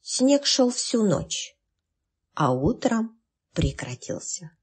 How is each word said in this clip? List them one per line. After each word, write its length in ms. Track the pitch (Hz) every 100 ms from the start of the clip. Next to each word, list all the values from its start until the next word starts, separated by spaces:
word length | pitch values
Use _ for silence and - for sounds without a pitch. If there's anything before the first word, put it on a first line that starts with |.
Снег 440 | - - 254 285 285
шёл 240 | - 247
всю 340 | 247 - 240
ночь, 540 | 208 160 - - - _ _ _ _ _ _ _ _
а 180 | - 143
утром 720 | 127 151 269 - 226 226 - _ _ _
прекратился. 960 | - 143 - - 127 - 104 - - 160 _